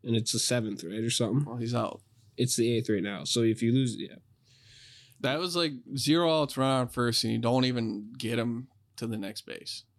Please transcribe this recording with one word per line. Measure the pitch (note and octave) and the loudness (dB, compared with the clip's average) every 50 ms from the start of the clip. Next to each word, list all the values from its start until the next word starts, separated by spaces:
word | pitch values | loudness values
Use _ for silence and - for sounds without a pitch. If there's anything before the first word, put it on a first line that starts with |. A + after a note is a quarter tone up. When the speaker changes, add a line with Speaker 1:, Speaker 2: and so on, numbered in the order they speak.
| - | -2
Speaker 1:
And | B2 A#2 | 0 0
it's | A2+ A2 - - | 0 0 0 -2
the | G#2+ | -2
seventh, | - - B2 B2 A2 G#2+ G2+ G2 - | 0 0 0 0 0 -2 -6 -8 -8
right, | E2 G2 A2 | -8 -6 -4
or | A2+ A#2 | -2 -2
something? | A#2 - A#2+ G#2+ G#2 C#3 D3 | 0 0 0 2 2 0 0
Speaker 2:
Well, | C#3+ A#2 B2 | 0 -4 -6
he's | A#2 A#2 A#2+ | -4 -2 -2
out. | A#2 A2+ - - - _ _ _ _ _ - _ - | -2 -2 -2 -6 -10 _ _ _ _ _ -20 _ -2
Speaker 1:
It's | B2 B2+ - | -2 0 2
the | - A#2 A#2 | 2 2 2
eighth | A#2+ A2+ A#2 - | 2 0 2 0
right | A2 G2+ | 0 0
now. | F2 G2+ G2+ E2+ C#2+ | 0 -2 -4 -6 -4
So | - - A#2 | -2 0 2
if | A#2 A2+ A2+ A2+ A#2 | 4 2 2 2 2
you | A2+ A#2 | 2 2
lose, | C3 C3+ B2 A2 - | 2 2 0 -2 -6
yeah. | - - - - _ _ _ _ _ _ _ _ _ - - - - - - - - - - _ | -10 -12 -12 -18 _ _ _ _ _ _ _ _ _ -20 -20 -20 -20 -20 -20 -20 -20 -20 -16 _
Speaker 2:
That | - B2 C3+ D#3 | -2 -2 0 0
was, | F3+ F3+ E3+ | -2 -2 0
like, | F3 E3+ D#3 C#3+ B2 - - - C#3 | 0 0 0 -2 -6 -12 -8 -6 -4
zero | A#2 C3+ D#3 E3+ F3 E3 D#3+ D#3 | 2 4 4 6 6 4 4 4
outs, | D3+ C#3 - | 2 0 0
run | - C3 C3+ | 2 2 4
on | C3+ C3 B2+ A#2 | 4 2 2 0
first, | - - A#2+ A#2+ A2+ - - | 0 0 2 2 2 2 0
and | A2+ A2+ | 0 0
you | A2+ | 2
don't | A#2 A#2 B2 C3 B2+ | 2 4 4 4 4
even | B2+ B2 B2 A2+ A2 G#2+ G#2 G#2 G#2+ A#2+ | 4 2 0 -2 -2 -4 -6 -8 -12 -12
get | C3 B2 A2 A#2 A#2 | -6 -4 -2 -2 0
him | A2+ A#2+ A#2 A#2 C3 C#3 _ _ _ _ _ - | 0 -2 -2 -4 -8 -12 _ _ _ _ _ -8
to | A#2+ A2+ | -6 -6
the | A#2 A2 | -4 -6
next | G2 G2 A2 - - - | -6 -8 -10 -12 -12 -12
base. | - - - - - - - _ _ | -14 -12 -10 -12 -12 -12 -14 _ _